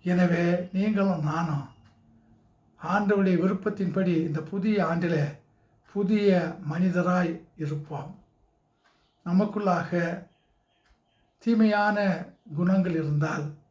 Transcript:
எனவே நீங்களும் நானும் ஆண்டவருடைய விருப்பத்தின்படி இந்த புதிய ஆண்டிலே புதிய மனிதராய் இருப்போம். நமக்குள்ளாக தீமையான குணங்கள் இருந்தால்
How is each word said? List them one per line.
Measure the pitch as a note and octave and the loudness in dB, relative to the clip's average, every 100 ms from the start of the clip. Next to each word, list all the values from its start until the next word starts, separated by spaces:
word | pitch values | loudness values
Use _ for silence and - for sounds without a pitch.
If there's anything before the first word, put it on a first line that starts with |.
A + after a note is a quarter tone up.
எனவே | F3+ F3+ F3+ E3+ E3+ F3+ F3+ | 0 2 4 2 2 0 -2
நீங்களும் | F#3+ G#3+ G3 G3 E3+ D3+ | -2 0 2 0 0 -2
நானும் | D#3+ E3+ C#3+ - - - _ _ _ _ _ _ _ _ _ | -2 -2 -4 -6 -18 -20 _ _ _ _ _ _ _ _ _
ஆண்டவருடைய | D#3+ G3 G3+ G3+ F#3+ F3 | -2 0 2 4 4 4
விருப்பத்தின்படி | F#3 G3 G#3+ G#3 F3+ F#3+ F3+ E3 | 2 0 -4 -2 -2 0 2 0
இந்த | D#3 D3+ - | 0 -4 -6
புதிய | G3 A3 G3+ E3 | -4 0 0 0
ஆண்டிலே | E3+ F3 D#3 C#3+ - _ _ _ _ _ | 0 0 0 -2 -6 _ _ _ _ _
புதிய | G3+ G3 G#3+ G3+ F3+ E3 - D3 | -4 0 2 4 4 0 -6 -8
மனிதராய் | E3+ F#3 F3 F3 F3+ E3+ - - - | 0 0 2 0 0 0 -4 -14 -10
இருப்போம். | D3 D3 - C#3+ D#3 G3 _ _ _ _ _ _ _ _ _ _ F3+ | -8 -8 -8 -12 -12 -18 _ _ _ _ _ _ _ _ _ _ 0
நமக்குள்ளாக | F#3 G#3 G#3+ G3 E3+ - F3 E3+ F#3 - _ _ _ _ _ _ _ _ _ _ _ | 2 2 0 0 0 0 -2 -2 -6 -12 _ _ _ _ _ _ _ _ _ _ _
தீமையான | A3+ A3+ G#3+ G#3 G#3 G#3 G3 E3 - - - | 0 2 4 4 2 2 0 -2 -6 -16 -12
குணங்கள் | D3+ F3+ F#3+ F3 D#3+ | -2 2 2 2 -2
இருந்தால் | D3 D3 D3+ D3+ D3 - _ | 0 0 -2 -4 -8 -12 _